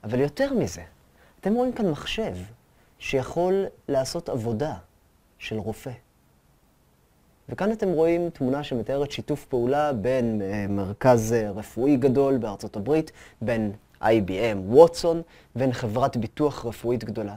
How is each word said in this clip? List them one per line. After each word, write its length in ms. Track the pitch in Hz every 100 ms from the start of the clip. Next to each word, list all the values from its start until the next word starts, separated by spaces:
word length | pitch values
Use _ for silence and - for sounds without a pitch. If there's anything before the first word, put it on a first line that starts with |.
אבל 160 | 107 123
יותר 340 | 143 - 277
מזה, 280 | 262 127 - 87 _ _ _ - _
אתם 120 | 190
רואים 200 | 226 254
כאן 180 | 240 202
מחשב 440 | 143 - - 214 90 92 - _ _ _ _
שיכול 680 | - 135 127 - 180 190 190 - -
לעשות 400 | 135 131 170 -
עבודה 440 | 131 113 110 147 98 - _ _ _ _ _
של 180 | - 110
רופא. 340 | 104 107 - 120 _ _ _ _ _ _ _ _ _ _ _ _ _ _ -
וכאן 220 | 123 196
אתם 180 | 220 196
רואים 400 | 156 165 170 175
תמונה 340 | - 127 139
שמתארת 480 | 147 127 110 139 143
שיתוף 340 | - - 147 -
פעולה 480 | 127 120 143 151
בין, 480 | 127 107 131 120 107
אה, 240 | 95 104 101
מרכז, 640 | 101 95 101 131 123 110
אה, 180 | 117 107
רפואי 460 | 98 104 - 135 139
גדול 400 | 135 127 139 135
בארצות 380 | 110 98 107 110
הברית, 360 | 98 156 156 - - -
בין 300 | 113 113 107 101 _ _
איי 200 | 110 113
בי 180 | 92 92
אם, 220 | 113 101 95
ווטסון, 560 | 127 165 - 170 165 165 - - 117
בין 180 | 131
חברת 440 | 120 117 110 135 123
ביטוח 480 | 107 - 151 - 117
רפואית 380 | 107 113 123
גדולה. 320 | 113 113 107